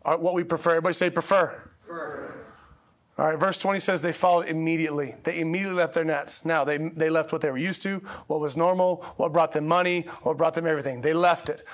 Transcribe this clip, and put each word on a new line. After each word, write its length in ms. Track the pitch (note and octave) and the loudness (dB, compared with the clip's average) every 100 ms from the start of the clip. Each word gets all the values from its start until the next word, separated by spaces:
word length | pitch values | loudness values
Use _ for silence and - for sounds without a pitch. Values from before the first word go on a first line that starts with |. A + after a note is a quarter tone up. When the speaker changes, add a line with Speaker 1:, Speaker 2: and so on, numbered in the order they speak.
| - | -2
Speaker 1:
or 120 | D#3+ | 0
what 160 | E3+ | 2
we 120 | F3 F3 | 0 0
prefer. 260 | E3 F3 | 0 2
Everybody 220 | E3 E3+ | 2 2
say 160 | E3+ F3+ | 2 0
prefer. 520 | D#3+ - G3 D#3+ - - _ - | 0 2 4 2 -2 -18 _ -14
Speaker 2:
Prefer. 500 | - - - - - - - - - _ _ _ - | -10 -10 -10 -12 -14 -18 -20 -20 -20 _ _ _ -2
Speaker 1:
All 80 | D3+ | 0
right, 120 | D#3 | 2
verse 220 | F#3+ F3+ | 0 0
twenty 220 | F#3+ G3 | 0 0
says 200 | - F#3 | 2 0
they 120 | E3 | 0
followed 320 | D#3 F#3 F3 E3+ | 2 4 4 2
immediately. 680 | D#3+ D#3+ E3 D#3+ D3 C#3 - - | -2 0 0 0 -2 -6 -6 -6
They 160 | E3+ | -2
immediately 340 | D#3+ F3 G3 F#3 | -2 -2 -2 0
left 180 | D#3+ | 0
their 120 | E3 D#3+ | 0 0
nets. 400 | D3 - - D#3+ | -2 -4 -6 0
Now, 180 | D#3+ | 0
they, 140 | C#3 D3 | 2 -2
they 320 | D#3+ D#3+ D#3+ | -4 0 2
left 240 | D#3+ D#3 | 2 0
what 80 | D#3+ | -2
they 100 | D#3 | -2
were 60 | B2+ | -2
used 240 | E3+ F#3 | -2 -2
to, 160 | G3 G3 F#3+ - - | -4 -6 -8 -14 -6
what 120 | D#3 | -4
was 160 | D3+ C3+ | -2 0
normal, 480 | E3+ F#3 F3+ F3+ - - | 2 4 2 0 -6 -4
what 160 | E3+ | 0
brought 180 | D#3 D#3+ | 2 2
them 160 | D#3+ D3+ | 2 2
money, 360 | E3+ F3+ F3 E3 - | 2 2 0 -4 -6
what 160 | - D3+ | -2 0
brought 160 | D#3+ | 0
them 120 | D#3+ E3 | 0 -2
everything. 360 | D#3 C#3 B2 | -2 -2 -2
They 100 | D3 | 0
left 380 | D#3+ F3 E3 - | 2 4 2 -2
it. 140 | - - | -10 -10